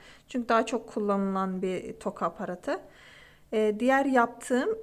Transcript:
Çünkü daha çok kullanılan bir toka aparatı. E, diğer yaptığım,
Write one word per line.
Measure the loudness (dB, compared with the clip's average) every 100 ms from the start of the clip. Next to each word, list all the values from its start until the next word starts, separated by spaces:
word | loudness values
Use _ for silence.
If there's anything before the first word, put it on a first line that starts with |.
| -20 -20 -8
Çünkü | -4 2
daha | 2 2
çok | -2 -4
kullanılan | -4 0 0 0 0 -2 -2
bir | -4 -4 -8 -10
toka | -8 -4 -4
aparatı. | -4 -8 -6 -6 -6 -8 -20 -20 -20 -20 -20 -4
E, | 0 2 2
diğer | 4 4 4
yaptığım, | 4 4 0 -2 0 0 -2